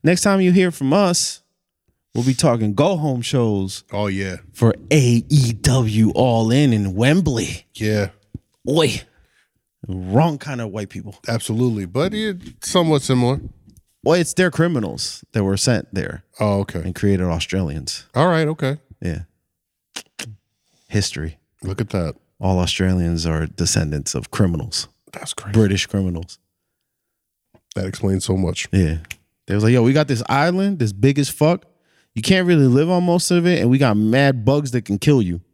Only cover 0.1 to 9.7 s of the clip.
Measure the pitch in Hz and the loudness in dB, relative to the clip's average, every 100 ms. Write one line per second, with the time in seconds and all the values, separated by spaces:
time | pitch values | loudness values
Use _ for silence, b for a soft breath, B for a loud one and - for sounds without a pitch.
0.1 | 180 208 196 185 180 185 165 135 165 196 | 2 2 4 4 4 2 0 0 2 2
1.1 | 175 - - _ _ _ _ _ _ _ | 0 -4 -8 _ _ _ _ _ _ _
2.1 | 113 123 127 131 117 110 101 156 185 151 | -2 -2 2 2 2 0 2 0 0 -2
3.1 | 127 120 135 117 104 95 - _ 101 104 | -4 -2 0 0 0 -2 -8 _ -6 -4
4.1 | 98 95 90 - - 113 - - 151 123 | -4 -6 -10 -16 2 2 2 2 2 4
5.1 | 117 - 151 123 107 - 127 113 107 110 | 2 2 2 2 0 2 2 2 2 2
6.1 | - 127 113 113 127 147 110 98 92 123 | 4 2 2 2 2 2 2 0 0 2
7.1 | 170 156 117 - - _ - 107 107 98 | 2 0 -2 -4 -8 _ -6 -2 -2 -2
8.1 | _ _ - _ _ - 151 151 98 - | _ _ -20 _ _ -2 2 2 -2 -12
9.1 | _ _ _ _ _ _ | _ _ _ _ _ _